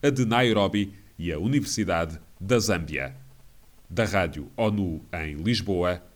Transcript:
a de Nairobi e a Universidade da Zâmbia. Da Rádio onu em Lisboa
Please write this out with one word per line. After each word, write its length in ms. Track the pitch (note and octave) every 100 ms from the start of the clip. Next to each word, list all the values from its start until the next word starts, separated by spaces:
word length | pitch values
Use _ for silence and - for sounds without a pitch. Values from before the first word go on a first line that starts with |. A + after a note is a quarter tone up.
a 100 | C#3+
de 140 | C3
Nairobi 680 | A#2 A#2 B2+ G#2 G2 G#2 G2 - - -
e 140 | E2
a 80 | D2+
Universidade 800 | G2 C#3+ - - F#2+ E2+ E2 D#2+ - -
da 200 | F#2+ A#2+
Zâmbia. 560 | G#2+ F#2 E2 D2+ C2+ - - - - - - - -
Da 140 | F2+
Rádio 440 | A2 G2 F2 C#2+ C2 -
onu 480 | A2 G#2 F#2+ D#2 -
em 220 | F2 D#2
Lisboa 680 | D2 F2+ A#2+ F#2+ F#2 F2 F2 -